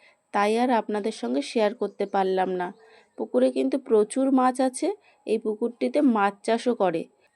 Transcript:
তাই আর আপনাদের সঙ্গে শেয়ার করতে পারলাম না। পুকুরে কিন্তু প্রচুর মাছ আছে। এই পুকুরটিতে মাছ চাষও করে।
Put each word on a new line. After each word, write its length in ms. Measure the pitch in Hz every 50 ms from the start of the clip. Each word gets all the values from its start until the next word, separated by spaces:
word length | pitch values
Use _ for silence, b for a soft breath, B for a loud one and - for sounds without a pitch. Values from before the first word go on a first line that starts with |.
| b b b b _ _
তাই 280 | - 208 202 208 220 226
আর 100 | 247 254
আপনাদের 420 | 247 220 240 - 208 208 202 220
সঙ্গে 300 | 220 - - 233 247 277
শেয়ার 340 | 277 - - 240 214 208 -
করতে 300 | - 208 202 202 - 202
পারলাম 440 | 196 - 196 190 190 190 185 185 185
না। 240 | 185 180 180 185 196 b b b b b b b _ -
পুকুরে 340 | 226 220 - 247 254 262
কিন্তু 260 | 254 262 262 269 285 269
প্রচুর 540 | - - 226 214 208 208 - 262 269 269
মাছ 300 | 262 262 254 262 254 254
আছে। 320 | 262 262 254 - 330 330 415 b b b b b b
এই 120 | - 214 226
পুকুরটিতে 640 | - 214 214 214 240 233 240 - 247 247 247 294
মাছ 320 | 302 269 226 214 196 202 202 - -
চাষও 320 | - 226 233 - 247 233
করে। 300 | - 202 180 165 165 - - _ _ _ _ _